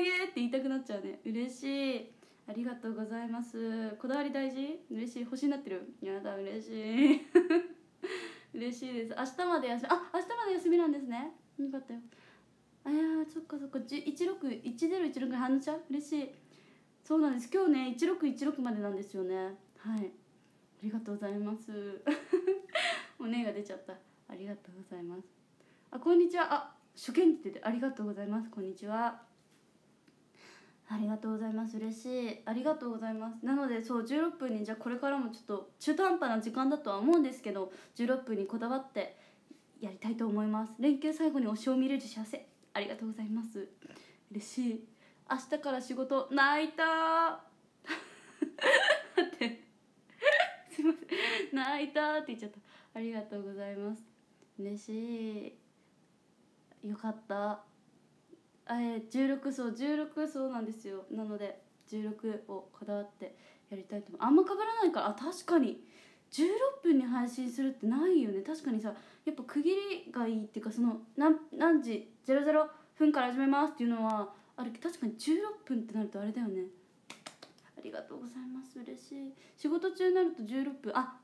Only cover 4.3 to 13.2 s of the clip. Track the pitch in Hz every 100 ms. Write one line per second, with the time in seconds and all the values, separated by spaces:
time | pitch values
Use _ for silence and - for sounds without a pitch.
4.3 | 269 269 262 277 320 - 220 240 240 240
5.3 | 262 285 277 214 185 - - 196 196 202
6.3 | 196 196 220 220 220 214 233 285 269 -
7.3 | 359 359 339 349 - _ _ 381 370 339
8.3 | - - 233 240 240 262 240 226 - 262
9.3 | - 359 330 247 240 247 349 - 359 359
10.3 | 466 415 359 339 349 320 285 254 240 302
11.3 | - _ - 277 269 262 233 233 - -
12.3 | - _ _ _ _ 277 302 320 320